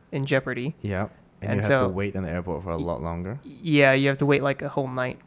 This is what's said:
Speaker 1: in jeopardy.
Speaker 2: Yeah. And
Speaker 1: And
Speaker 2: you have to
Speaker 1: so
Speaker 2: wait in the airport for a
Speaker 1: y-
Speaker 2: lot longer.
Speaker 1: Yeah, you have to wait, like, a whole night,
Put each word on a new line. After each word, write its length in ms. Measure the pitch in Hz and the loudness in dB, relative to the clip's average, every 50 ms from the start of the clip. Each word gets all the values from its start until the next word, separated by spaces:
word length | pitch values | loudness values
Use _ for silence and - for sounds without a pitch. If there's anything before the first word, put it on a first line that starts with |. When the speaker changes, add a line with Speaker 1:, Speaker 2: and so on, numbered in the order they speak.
| _ _ | _ _
Speaker 1:
in 140 | - 143 135 | -6 -4 -2
jeopardy. 500 | 139 143 135 131 - 123 123 123 143 - - | 0 0 0 0 -2 -4 -4 -4 -6 -6 -6
Speaker 2:
Yeah. 280 | - 104 98 92 107 - - - - _ _ _ - | -6 -4 -2 -2 -2 -4 -8 -14 -20 _ _ _ -6
And 100 | 101 107 | -2 0
Speaker 1:
And 100 | 101 107 | 0 2
Speaker 2:
you 60 | 104 | 4
have 100 | 139 131 | 4 4
to 60 | 127 | 4
Speaker 1:
so 40 | 107 | 2
Speaker 2:
wait 280 | 90 95 101 101 - | 0 -2 -4 -4 -4
in 80 | 95 92 | -4 -4
the 60 | 80 | -4
airport 340 | 82 90 87 92 82 73 92 | -4 -4 -4 -4 -6 -6 -6
for 60 | 92 | -4
a 60 | 85 85 | -4 -4
Speaker 1:
y- 40 | - | -4
Speaker 2:
lot 200 | 85 80 60 78 | -4 -4 -4 -4
longer. 360 | 85 85 85 90 95 117 147 - | -6 -6 -6 -6 -8 -10 -10 -12
Speaker 1:
Yeah, 480 | - - - - 165 151 143 139 135 135 | -16 -16 -10 -2 2 6 6 8 8 6
you 160 | 135 139 139 | 6 4 2
have 80 | 139 135 | 2 2
to 80 | 143 | 2
wait, 160 | 139 143 139 139 | 2 4 2 2
like, 180 | 139 139 - 151 | 0 -2 -2 -6
a 60 | 143 | -6
whole 180 | - 143 135 131 | -4 -4 -4 -4
night, 320 | 127 127 127 127 - - - | -4 -4 -4 -4 -6 -10 -10